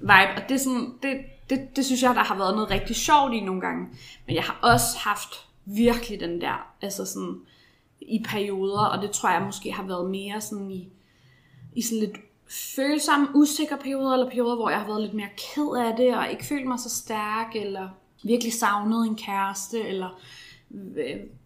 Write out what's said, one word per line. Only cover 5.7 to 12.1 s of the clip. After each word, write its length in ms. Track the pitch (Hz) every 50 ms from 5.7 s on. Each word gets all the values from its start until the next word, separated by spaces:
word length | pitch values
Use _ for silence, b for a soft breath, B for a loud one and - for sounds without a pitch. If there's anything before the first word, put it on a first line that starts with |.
| 202 214 233 240 233 240 - - 208 175
den 200 | 175 170 170 170
der, 260 | - - - - - - - -
altså 220 | - 196 196 196 190
sådan, 360 | 190 - 196 190 175 - - b b b b b b b b b b b -
i 220 | - - 226 220 220 -
perioder, 520 | 214 208 202 202 196 190 190 196 202 208 214
og 160 | - - 196
det 80 | 196 196
tror 180 | - - - 196
jeg 120 | 175 170
måske 300 | 196 196 - - - -
har 100 | 196 202
været 280 | 196 190 185 180 180 185
mere 300 | 190 196 196 202 202 220
sådan 300 | 214 - 214 202 196 196
i, 180 | 190 185 175 190 - b b b b b b b b b b b b b b b -
i 60 | 240
sådan 160 | 226 - 226 220
lidt 180 | 214 196